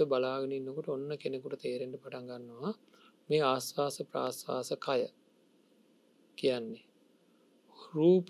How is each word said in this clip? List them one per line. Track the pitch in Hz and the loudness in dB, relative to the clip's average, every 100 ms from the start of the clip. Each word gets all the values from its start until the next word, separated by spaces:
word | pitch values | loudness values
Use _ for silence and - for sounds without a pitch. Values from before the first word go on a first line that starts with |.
| 151 | 2
බලාගෙන | 131 131 135 135 | 4 2 0 -2
ඉන්නකොට | 135 131 139 143 | -4 -6 -6 -4
ඔන්න | 135 139 147 | -4 -4 -6
කෙනෙකුට | 139 131 139 139 | -6 -6 -6 -6
තේරෙන්න | 131 123 127 | -4 -4 -6
පටන් | 127 131 127 127 | -10 -12 -12 -10
ගන්නවා | 123 120 117 156 220 _ - - _ | -12 -12 -8 -6 -6 _ -20 -20 _
මේ | - 151 | 0 4
ආස්වාස | 143 131 123 - 143 127 | 4 2 0 -2 -2 -2
ප්‍රාස්වාස | 139 139 127 123 - 131 123 139 | -6 -4 -4 -4 -4 -4 -4 -4
කය | - 131 110 - _ _ _ _ _ _ _ _ _ _ _ - | 0 0 0 -4 _ _ _ _ _ _ _ _ _ _ _ -4
කියන්නේ | 139 123 113 113 - _ _ _ _ _ _ _ _ - - | 0 0 -4 -10 -16 _ _ _ _ _ _ _ _ -20 -8
රූප | 160 165 185 175 | 4 8 8 8